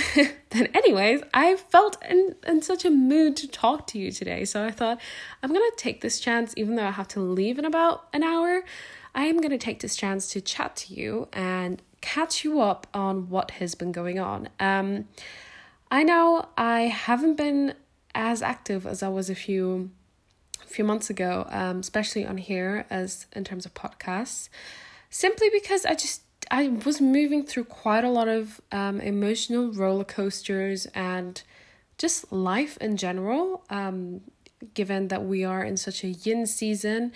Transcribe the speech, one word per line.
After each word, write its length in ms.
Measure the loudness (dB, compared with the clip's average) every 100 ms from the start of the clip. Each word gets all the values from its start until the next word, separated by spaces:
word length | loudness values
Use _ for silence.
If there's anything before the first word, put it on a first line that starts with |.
| 0
<laughs> 360 | 4 4 2 -4
Then 180 | 0 4
anyways, 480 | 6 6 6 4 2 2
I 220 | 4 4 4
felt 440 | 6 6 6 2 2
in, 280 | 4 4 0 0
in 160 | 0
such 220 | 2 0
a 60 | 4
mood 460 | 6 8 6 6 4
to 100 | -6
talk 400 | 0 2 2 -4
to 100 | -6
you 140 | -6
today. 320 | -6 -6 -4
So 200 | -4 -4
I 60 | -4
thought, 300 | -2 -2 -2 -6 -14 -14 -8
I'm 100 | -2
gonna 120 | 2 2 0
take 240 | -6 -4
this 200 | -4 -4
chance, 340 | 0 0 -2 -4
even 200 | -2 0
though 100 | -2
I 60 |
have 160 | -4 -6
to 120 | -4
leave 380 | -2 0 0 0
in 60 |
about 420 | 0 4 4 2 -4
an 100 | -2
hour, 400 | 0 2 2 0 -2 -14 -18 -18 -10
I 100 | -2
am 160 | 0 2
gonna 180 | 2 -2
take 220 | -4 -6
this 160 | -6 -4
chance 320 | -2 -2 -4
to 80 | -6
chat 360 | -6 -4 -6 -6
to 180 | -12
you 340 | -8 -6 -6 -6
and 500 | -6 -4 -2 -4 -6 _ -14
catch 440 | -6 -2 -2 -2
you 160 | 0 2
up 260 | 2 2 -4
on 340 | -4 -2 -2 -2
what 240 | -2 -4
has 220 | -6 -8
been 180 | -6 -6
going 260 | -4 -4 -4
on. 300 | -4 -6 -8 -2
Um, 480 | 2 2 0 -4 -6 -14 -18 -18 -20 -20 -20 _ -2
I 120 | 2
know 460 | 6 6 6 4 0 -2
I 260 | 0 2
haven't 540 | 0 -2 0 2 4 2
been 380 | 2 2 0 -2 _ _ _
as 280 | -4 -2 0
active 440 | -2 -6 -4 -4 -4
as 160 | -6
I 60 | -4
was 220 | -2 -4
a 40 |
few, 560 | -6 -2 -2 0 -2 -6 -12 _ _ _ _ _ -18
few 240 | -12 -2
months 260 | 0 2 -2
ago, 360 | -2 -2 -2 -4
um, 300 | -2 -2 -2
especially 460 | -4 -4 -2 -4 -4
on 120 | -6
here 480 | -4 -2 -2 -4 -4
as 360 | -6 -6 -8 -12
in 120 | -10
terms 220 | -8 -10 -12
of 80 |
podcasts, 760 | -12 -14 -12 -6 -6 -6 -10 -12 -18 -20 -20 -20 -20 _
simply 380 | 0 0 4 4
because 340 | 4 2 0
I 100 | 0
just, 280 | 0 -2 -6 _ -16 -4
I 180 | 0 2
was 320 | 0 0 2
moving 440 | 4 4 4 0
through 200 | -2 -6
quite 400 | -8 -4 0 2
a 60 | 4
lot 180 | 2 2
of, 320 | 0 -2 -12 -8
um, 300 | -4 -2 -2
emotional 720 | -2 0 0 0 0 0 0
roller 320 | 0 2 2
coasters 840 | -2 -2 -4 -4 -4 -2 -2 -4 -6
and 480 | -6 -4 -4 -6 -12 -18 -20 -20 _ _ -4
just 340 | -2 -2 -4
life 440 | -2 0 0 -2 -4
in 180 | -4 -2
general. 680 | -2 -4 -2 0 -2 -4 -8
Um, 500 | -6 -4 -6 -8 -10 -14 _ _ -20 -12
given 320 | -4 -2 0 -2
that 180 | -2
we 200 | -2 -2
are 180 | -2 -2
in 140 | -4 -4
such 260 | -6 -6
a 60 | -6
yin 360 | -4 -2 0
season, 680 | 0 -2 -2 -2 -2 -2 -4